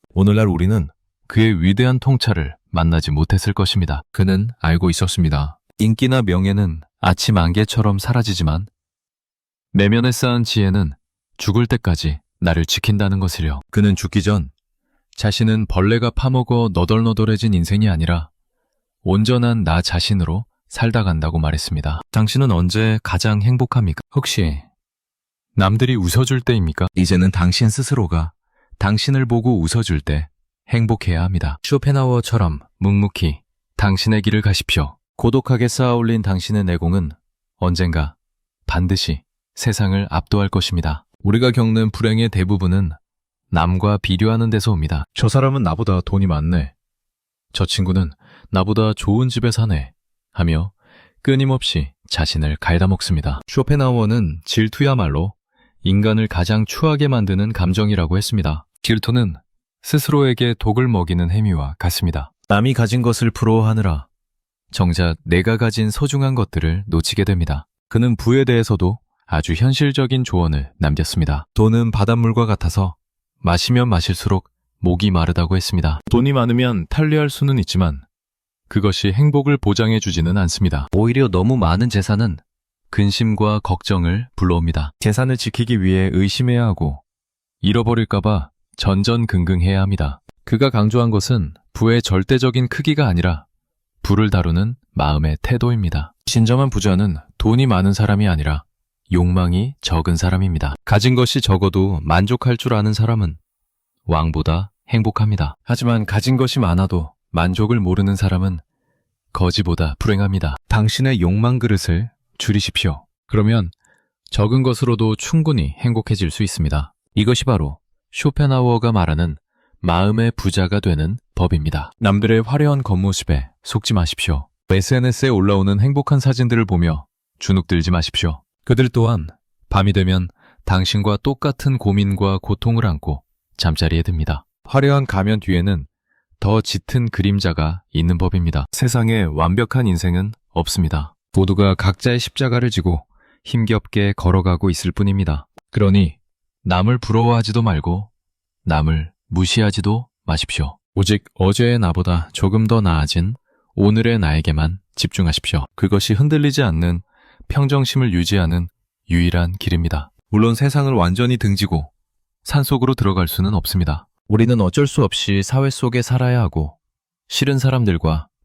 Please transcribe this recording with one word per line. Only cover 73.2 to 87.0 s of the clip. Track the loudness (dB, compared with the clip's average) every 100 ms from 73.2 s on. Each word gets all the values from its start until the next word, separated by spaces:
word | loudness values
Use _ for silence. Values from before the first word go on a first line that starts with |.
| _ _
마시면 | 0 0 2 0 2
마실수록 | 0 0 -2 -2 -2 -4 _ _ _
목이 | -2 0 2
마르다고 | 2 2 0 0 0
했습니다. | 0 0 0 -2 0
돈이 | 2 2
많으면 | 2 2 2 0 -2 -4
탈리할 | -2 0 0 0
수는 | 0 0 0
있지만 | 0 0 0 -2 -10 _ _ _ _ _ -6
그것이 | -2 0 0 0
행복을 | 2 2 2 2 0
보장해주지는 | 0 0 2 0 0 -2 0 0
않습니다. | 0 0 0 0 -2
오히려 | 0 0 2 2
너무 | 2 2 2
많은 | 2 2 0
재산은 | 0 0 0 0 -4 _ _ _ _ _
근심과 | 0 0 2 0 0 0 -2
걱정을 | -2 -4 -2 0 0 -2 -4 -2
불러옵니다. | 0 2 0 -2 -4 -4
재산을 | -2 0 0 -2
지키기 | -4 -4 -2 0
위해 | 2 2 2
의심해야 | 2 0 0 0 0 0
하고 | 0 -4 -6